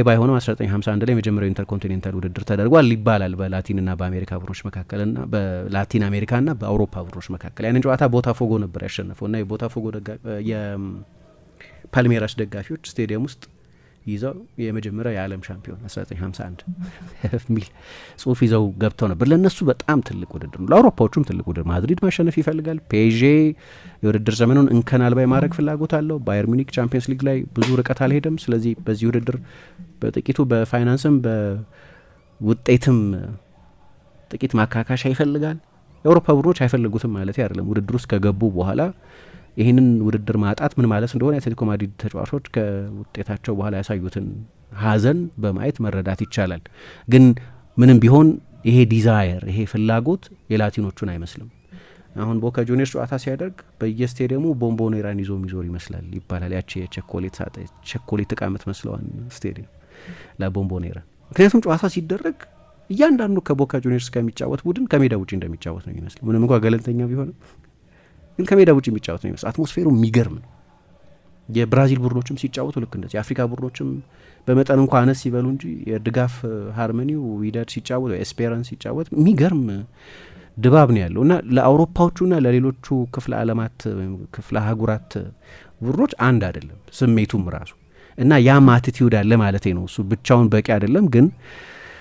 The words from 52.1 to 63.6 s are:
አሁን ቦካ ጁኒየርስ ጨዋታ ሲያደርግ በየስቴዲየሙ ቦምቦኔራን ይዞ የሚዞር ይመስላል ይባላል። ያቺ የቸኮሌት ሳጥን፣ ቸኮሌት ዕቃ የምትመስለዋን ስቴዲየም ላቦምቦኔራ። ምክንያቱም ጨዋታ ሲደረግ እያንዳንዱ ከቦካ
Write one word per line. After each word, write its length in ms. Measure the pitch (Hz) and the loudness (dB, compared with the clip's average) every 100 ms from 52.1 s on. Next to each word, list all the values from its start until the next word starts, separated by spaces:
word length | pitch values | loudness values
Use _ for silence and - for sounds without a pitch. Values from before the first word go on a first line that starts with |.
| 104 | -8
አሁን 220 | 110 113 | -4 -2
ቦካ 180 | 117 123 | -2 -2
ጁኒየርስ 280 | 117 127 131 | 0 0 0
ጨዋታ 220 | 131 120 131 | -4 -6 -6
ሲያደርግ 380 | 135 135 185 - - - | -6 -6 -8 -12 -18 -6
በየስቴዲየሙ 680 | 113 113 123 123 123 131 165 127 | -6 -2 -4 -4 -4 -2 -2 -2
ቦምቦኔራን 640 | 117 113 113 110 104 98 | -2 -2 -2 -2 -4 -6
ይዞ 120 | 98 | -6
የሚዞር 320 | 95 92 92 85 | -6 -6 -8 -8
ይመስላል 400 | 87 - 85 87 | -8 -10 -14 -12
ይባላል። 400 | 92 - 90 90 | -12 -8 -8 -6
ያቺ 180 | 92 - 92 | -6 -8 -10
የቸኮሌት 580 | 90 - - 90 92 - | -10 -12 -10 -8 -8 -8
ሳጥን፣ 340 | - - - - - | -12 -12 -18 -18 -12
ቸኮሌት 460 | 123 - 107 101 | -12 -6 -4 -4
ዕቃ 100 | - | -4
የምትመስለዋን 600 | 98 101 98 98 104 104 - - 120 | -6 -6 -8 -10 -10 -10 -10 -12 -14
ስቴዲየም 420 | - 92 98 - - _ - - - - - | -12 -10 -10 -16 -20 _ -20 -20 -20 -18 -8
ላቦምቦኔራ። 600 | 95 98 95 90 87 90 - _ - | -6 -4 -4 -4 -8 -12 -18 _ -4
ምክንያቱም 340 | - 196 226 | 4 6 6
ጨዋታ 240 | 185 165 190 | 2 0 0
ሲደረግ 480 | 180 160 190 330 - - _ _ _ - | -4 -6 -6 -6 -8 -14 _ _ _ -6
እያንዳንዱ 480 | 202 311 254 208 190 | 2 4 4 2 0
ከቦካ 320 | - 135 | 0 0